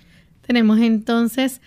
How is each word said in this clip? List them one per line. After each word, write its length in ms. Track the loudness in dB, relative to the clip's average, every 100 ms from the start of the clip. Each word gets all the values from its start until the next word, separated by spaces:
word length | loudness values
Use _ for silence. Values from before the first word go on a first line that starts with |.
| _ _ _ _
Tenemos 360 | -4 0 2 2
entonces 800 | 2 0 -2 -2 -2 -2 -4 -6